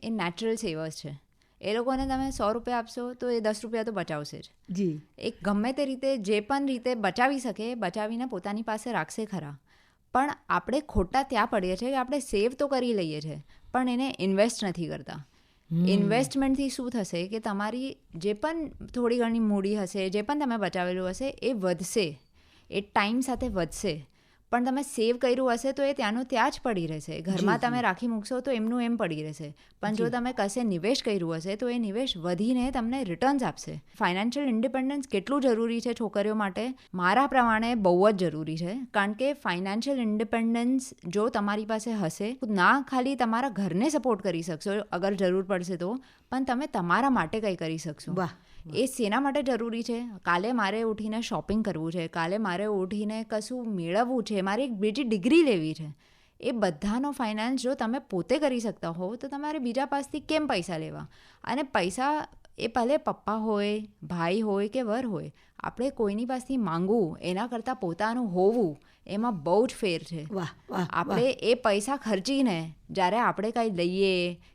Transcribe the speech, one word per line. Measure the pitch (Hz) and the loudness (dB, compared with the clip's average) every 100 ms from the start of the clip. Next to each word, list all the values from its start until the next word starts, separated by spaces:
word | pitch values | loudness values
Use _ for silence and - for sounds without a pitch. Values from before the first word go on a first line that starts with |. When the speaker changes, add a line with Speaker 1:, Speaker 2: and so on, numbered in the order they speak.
Speaker 1:
એ | 226 | -6
નેચરલ | 220 175 170 226 226 | -2 -2 -2 -2 -2
સેવર્સ | 180 156 160 | -4 -4 -6
છે. | - 147 143 _ _ _ - | -8 -12 -12 _ _ _ -8
એ | 196 | -4
લોકોને | 226 247 262 269 | -2 0 0 0
તમે | 262 269 | -2 -2
સો | 262 208 | 0 0
રૂપિયા | 226 240 247 | 0 -2 -4
આપશો | 226 247 247 | -4 -8 -8
તો | 247 247 | -4 -2
એ | 233 | 2
દસ | 214 214 | 0 -2
રૂપિયા | 220 226 | -4 -4
તો | 220 | -2
બચાવશે | 202 170 151 147 - | -4 -4 -4 -6 -12
જ. | - _ - | -16 _ -6
Speaker 2:
જી. | 180 180 151 - - | 0 0 0 -8 -6
Speaker 1:
એ | 220 - | -6 -4
ગમે | 190 208 240 | 0 0 0
તે | 269 269 | 0 -2
રીતે | 262 269 269 | 0 0 0
જે | 190 214 | 2 0
પણ | 208 277 277 | 2 0 0
રીતે | 247 254 240 | 0 0 0
બચાવી | 196 208 254 277 | 0 4 2 2
શકે, | 247 196 226 | -2 -4 -6
એ | 240 | -2
બચાવીને | 180 214 214 233 254 | -4 -2 -4 -4 -4
પોતાની | 180 202 220 | -4 -4 -4
પાસે | 226 220 247 | -4 -4 -2
રાખશે | 196 180 - 214 | -2 -2 -4 -6
ખરા. | 180 143 143 _ _ _ _ _ | -6 -8 -14 _ _ _ _ _
પણ | - - - - | 2 2 -2 0
આપણે | 175 - 285 | 0 2 -2
ખોટા | - 214 180 - | 0 0 2 0
ત્યાં | 277 233 220 | 2 2 2
પડીએ | 220 185 185 | 2 0 0
છીએ | 247 | 0
કે | 269 | 0
આપણે | 247 294 | 0 -2
સેવ | - 202 233 | 0 2 2
તો | 269 285 | 2 0
કરી | 269 240 | 2 2
લઈએ | 208 160 151 | 2 0 -4
છીએ, | 151 147 - - - | -6 -8 -12 -20 -4
પણ | 247 254 | 0 0
એને | 240 269 - | 0 -2 0
ઇન્વેસ્ટ | 190 190 233 - 196 | 2 4 4 2 -4
નથી | 175 151 | -2 -4
કરતા. | 151 135 151 - _ _ _ - | -6 -8 -12 -14 _ _ _ -4
Speaker 2:
હમ. | 165 180 | 2 4
Speaker 1:
ઇન્વેસ્ટમેન્ટથી | 196 - 233 269 269 269 269 277 | 6 6 4 2 2 2 2 0
શું | - 247 | -4 -4
થશે | 240 180 170 185 | -2 -2 -4 -4
કે | 220 | -4
તમારી | 220 202 214 247 269 - _ 165 | -4 -2 -4 -4 -8 -10 _ -4
જે | 196 | -2
પણ | 208 311 330 294 | 0 -2 -2 -6
થોડી | - 202 247 233 240 | -10 -8 0 2 4
ઘણી | 226 233 | 2 2
મૂડી | 214 202 196 214 | 2 2 2 0
હશે, | 185 202 190 | -2 -2 0
જે | 208 | 0
પણ | 208 294 | 0 0
તમે | 269 226 | 0 0
બચાવેલું | 214 185 180 185 185 | -2 0 -2 -2 -4
હશે, | 185 269 - | -4 -6 -4
એ | 233 | -2
વધશે, | 226 185 175 180 233 165 143 _ _ _ _ - | 0 0 0 -2 0 0 -4 _ _ _ _ -6
એ | 202 | -6
ટાઇમ | 202 226 208 247 | -2 0 2 0
સાથે | 262 240 254 | 0 -2 -2
વધશે. | 196 165 - 196 151 - _ _ _ - | 0 -2 -2 -4 -4 -8 _ _ _ -2
પણ | 240 247 | 0 2
તમે | 262 | 0
સેવ | 262 - 226 240 | -2 0 2 4
કર્યું | 254 254 262 | 2 4 2
હશે | 233 269 | 2 0
તો | 269 | 0
એ | 277 | 0
ત્યાંનું | 285 208 233 254 | 0 0 -2 0
ત્યાં | 233 269 | 2 2
જ | - | 0
પડી | 247 190 160 | -2 -2 -2
રહેશે. | 156 - 156 | -6 -8 -6
ઘરમાં | 170 185 202 226 | -2 2 2 2
Speaker 2:
જી, | 240 | 2
Speaker 1:
તમે | 247 | 2
Speaker 2:
જી. | |
Speaker 1:
રાખી | 220 180 240 | 0 0 -2
મૂકશો | 220 202 254 | -4 -4 -4
તો | 269 | -2
એમનું | 233 220 247 | -2 0 0
એમ | 233 233 | 0 0
પડી | 175 151 | 0 -2
રહેશે. | 151 147 147 - - - | -6 -8 -12 -14 -20 -6
પણ | 208 | -2
જો | 220 233 | 2 2
Speaker 2:
જી. | |
Speaker 1:
તમે | 240 247 | 0 -2
કશે | 247 202 247 | 0 0 0
નિવેશ | 233 175 196 269 | 0 0 2 0
કર્યું | 226 202 165 160 | 0 0 0 -2
હશે | 180 208 | -4 -2
તો | 240 | -2
એ | 240 | -2
નિવેશ | 214 208 175 175 | -2 -2 -4 -4
વધીને | 175 180 226 254 254 | -2 0 2 2 0
તમને | 254 226 269 | 0 -2 -2
રિટર્ન્સ | 202 165 262 285 | -2 0 2 2
આપશે. | 196 - - 156 - - | 0 -4 -10 -12 -12 -2
ફાઇનાન્શિયલ | 190 185 233 285 277 | 0 2 0 0 0
ઇન્ડિપેન્ડન્સ | 220 262 262 262 285 262 | 2 0 0 -2 -2 -2
કેટલું | 196 180 285 | -2 0 2
જરૂરી | 254 220 233 233 | 4 4 0 -2
છે | 240 | -2
છોકરીઓ | 226 220 208 208 214 | -4 -2 0 0 0
માટે? | 196 190 247 262 - | -2 -2 -6 -6 -8
મારા | 185 180 233 277 | 0 4 6 6
પ્રમાણે | 262 233 220 233 240 | 4 4 4 2 4
બહુ | 190 175 208 | 6 8 8
જ | 196 | 6
જરૂરી | 170 151 156 160 | 0 -2 -4 -4
છે. | 175 254 247 | -4 -6 -2
કારણ | 208 196 | 0 0
કે | 214 269 | 0 0
ફાઇનાન્શિયલ | 285 208 175 190 214 277 269 | 0 -2 -2 -2 -2 -2 0
ઇન્ડિપેન્ડન્સ | 220 214 226 233 226 233 240 262 - - 175 | 0 0 0 0 2 2 2 0 -2 -12 -4
જો | 196 220 | 0 0
તમારી | 220 202 214 214 | 0 0 -2 -2
પાસે | 220 240 | -4 -2
હશે, | 220 165 - 208 | -2 -2 -2 -6
તો | 262 214 | -4 -2
ના | 202 190 269 262 | 4 6 6 2
ખાલી | 262 254 262 | 0 0 2
તમારા | 233 226 269 | 2 2 0
ઘરને | 190 190 175 294 | -2 0 2 2
સપોર્ટ | 285 247 202 | 2 2 0
કરી | 196 165 | 0 -2
શકશો | 165 151 202 208 - | -4 -4 -2 -4 -2
અગર | 175 196 | -2 0
જરૂર | 196 180 190 | 2 2 2
પડશે | 190 185 180 170 | 0 -2 -2 -4
તો, | 180 262 - _ - | -4 -6 -10 _ -6
પણ | 254 | -2
તમે | 254 240 311 | 0 -2 -2
તમારા | 208 175 196 269 | -2 2 4 4
માટે | 233 160 220 | 4 2 0
કંઈ | 208 170 | -2 -2
કરી | 160 160 | -4 -4
શકશો. | 160 147 - | -6 -8 -4
Speaker 2:
વાહ, | 180 170 | -2 -2
વાહ. | - - - 160 160 | -6 -20 -18 -6 -2
Speaker 1:
એ | 262 | 0
શેના | - 208 220 | 0 0 2
માટે | 277 277 | 2 0
જરૂરી | 269 240 233 233 | 0 0 -2 -4
છે? | 233 233 240 190 | -4 -4 -6 -6
કાલે | 175 175 220 | 0 2 2
મારે | 247 196 220 | 0 0 0
ઉઠીને | 226 214 214 220 | -2 -2 -4 -4
શોપિંગ | 226 170 - 214 214 | -4 -4 0 0 0
કરવું | 160 165 | -2 -2
છે, | 175 165 | -4 -4
કાલે | 170 165 208 | -2 -2 0
મારે | 202 175 214 | -2 -2 0
ઉઠીને | 202 185 208 214 220 220 | 0 -2 -2 -4 -4 -4
કશું | 214 214 254 226 190 | -4 -4 -6 -4 -4
મેળવવું | 165 196 247 262 | 0 2 2 0
છે, | 208 202 | 0 0
મારે | 190 214 | 0 0
એક | 277 | -2
બીજી | 202 214 220 | 0 0 0
ડિગ્રી | 240 214 226 330 | 0 2 6 6
લેવી | 285 180 156 | 6 4 0
છે, | 156 151 - _ _ _ - | -4 -10 -14 _ _ _ -8
એ | - | -4
બધાનો | 240 190 147 202 233 285 | 0 0 0 -2 0 -2
ફાઇનાન્સ | 269 220 214 233 262 | -2 -4 -2 -2 -2
જો | 247 | -2
તમે | 269 226 254 | -2 -2 -4
પોતે | - 185 170 294 | -4 -2 2 2
કરી | 294 247 | 2 0
શકતા | 220 - 170 | -4 -4 -6
હો | 165 185 233 | -4 -6 -6
તો | 269 | -8
તમારે | 277 302 311 | -6 -4 -4
બીજા | 240 233 277 | -2 -2 0
પાસેથી | 285 277 302 | -2 -4 -6
કેમ | - 311 285 | 0 0 2
પૈસા | 202 165 160 | 0 -2 -6
લેવા? | 156 151 151 - - - | -6 -10 -14 -18 -20 -12
અને | - 254 | -4 -4
પૈસા | 311 208 175 220 277 302 - - - - | 0 0 0 0 0 0 -4 -12 -16 -4
એ | 226 | -2
ભલે | 247 233 311 | 0 2 2
પપ્પા | 220 - - | 0 -4 -2
હોય, | 220 220 208 208 214 214 - | -2 0 0 0 -2 -6 -12
ભાઈ | 151 175 170 214 | -6 -2 2 2
હોય | 214 196 208 | 2 0 0
કે | 254 | -2
વર | 226 233 247 | 0 0 -2
હોય, | 160 151 - _ - | -4 -6 -14 _ -10
આપણે | - - 269 | -8 -2 -2
કોઈની | 269 202 208 247 | 0 0 0 -2
પાસેથી | 254 254 262 | -4 -2 0
માંગવું | 190 165 190 233 160 - | 2 2 4 4 2 0
એના | 175 185 240 | -4 -2 -2
કરતાં | 226 254 254 | -4 -4 -4
પોતાનું | 180 165 220 240 226 | -4 -2 -2 0 0
હોવું | 175 190 240 175 143 - _ - | 4 4 6 2 -2 -14 _ -8
એમાં | 196 240 185 | -2 -2 -2
બહુ | 156 202 254 | 2 4 4
જ | - | 2
ફેર | 202 160 | 0 0
છે. | - 165 151 | -4 -8 -6
Speaker 2:
વાહ, | 196 165 - - | -6 -6 -8 -6
વાહ, | 190 175 | -2 0
Speaker 1:
આપણે | 170 175 202 | 0 0 2
Speaker 2:
વાહ. | 262 - | 2 2
Speaker 1:
એ | 220 | 2
પૈસા | 247 220 202 208 277 | 2 4 2 0 -2
ખર્ચીને | 220 190 247 277 247 165 160 - - | 0 0 0 2 2 0 -4 -10 -6
જ્યારે | 190 180 220 | 0 2 4
આપણે | 208 170 220 | 2 2 0
કાંઈ | 233 226 | 0 0
લઈએ | 175 175 190 196 180 175 175 - | 2 0 4 4 4 0 -4 -14